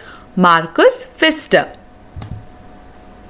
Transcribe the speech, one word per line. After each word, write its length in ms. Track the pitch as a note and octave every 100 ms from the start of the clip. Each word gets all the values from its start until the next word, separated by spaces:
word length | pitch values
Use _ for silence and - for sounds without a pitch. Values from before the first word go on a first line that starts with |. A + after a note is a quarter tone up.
| - - - -
मार्कस 680 | F3+ E3 D#3+ - A4+ B4+ - -
फिस्टर। 480 | D#4+ - - E3+ - - - - - - - - - - - - - - - -